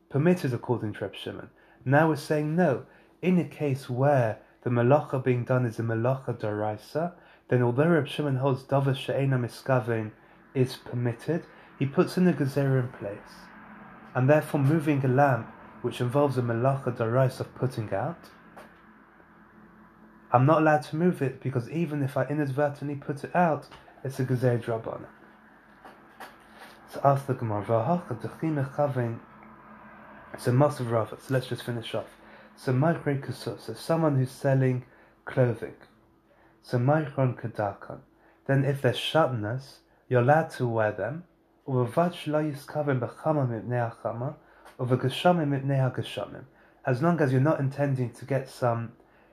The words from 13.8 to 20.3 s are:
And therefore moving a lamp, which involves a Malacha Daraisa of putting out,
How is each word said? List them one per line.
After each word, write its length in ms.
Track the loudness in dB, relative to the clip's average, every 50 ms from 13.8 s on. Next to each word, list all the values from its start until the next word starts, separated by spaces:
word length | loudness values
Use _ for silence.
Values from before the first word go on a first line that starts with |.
| -20 -20 -20 -20 -14 -6 0
And 140 | 2 4 6
therefore 320 | 4 4 2 0 0 2
moving 440 | 2 4 2 2 2 2 0 2 2
a 40 | 2
lamp, 420 | 4 4 4 4 4 0 -2 -8 -16 -20 -20 -20 -14 -8
which 200 | -6 -6 -4 -2
involves 380 | -2 0 2 2 2 2 2 0
a 40 |
Malacha 540 | -2 0 0 2 2 2 2 0 -2 -4 -4
Daraisa 440 | -2 -2 2 4 4 2 2 0 -4
of 140 | -10 -10 -6
putting 380 | -4 -4 -4 -4 -4 -6 -4
out, 380 | -4 -4 -4 -4 -6 -10 -16 -20 -20 -20 -20 -20 -20 -20 -20 -20 -20 -20 -20 -20 -20 -20 -20 _ _ -20 -20 _ -20 -20 -20 _ -20 -20 -20 -20 -20 -20 -20 -20 -20 -20 -20 -20 -20 -20 -6 2